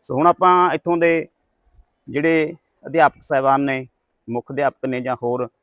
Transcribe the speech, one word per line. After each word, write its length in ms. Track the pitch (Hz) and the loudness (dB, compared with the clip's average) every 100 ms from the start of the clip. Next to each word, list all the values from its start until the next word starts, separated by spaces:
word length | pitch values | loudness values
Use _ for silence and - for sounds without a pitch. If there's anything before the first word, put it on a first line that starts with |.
ਸੋ 140 | - 127 | -6 2
ਹੁਣ 120 | 165 | 2
ਆਪਾਂ 440 | 170 180 180 180 | 4 4 4 2
ਇੱਥੋਂ 260 | 151 - 170 | 0 -2 0
ਦੇ 300 | 165 165 - _ _ _ _ _ _ _ - | 2 0 -4 _ _ _ _ _ _ _ -10
ਜਿਹੜੇ 440 | 127 156 165 156 170 _ _ - | -4 0 0 0 -6 _ _ -14
ਅਧਿਆਪਕ 340 | 147 147 - | 2 2 0
ਸਾਹਿਬਾਨ 400 | - 139 135 135 | -4 -2 2 0
ਨੇ, 260 | 139 131 127 _ _ _ - | 0 -4 -8 _ _ _ -8
ਮੁੱਖ 220 | 120 - | -8 -8
ਅਧਿਆਪਕ 340 | 135 139 - 131 | -4 -4 -4 -6
ਨੇ 160 | 127 | -6
ਜਾਂ 140 | 127 123 | -6 -6
ਹੋਰ 260 | 120 123 120 _ | -4 -4 -6 _